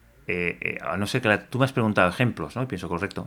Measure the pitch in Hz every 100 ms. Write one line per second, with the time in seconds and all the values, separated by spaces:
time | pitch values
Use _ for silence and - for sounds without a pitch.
0 | _ _ - 90 87 - - - - 87
1 | 101 127 110 101 - 123 131 - 110 101
2 | 90 90 120 - 78 - 131 90 85 85
3 | 98 -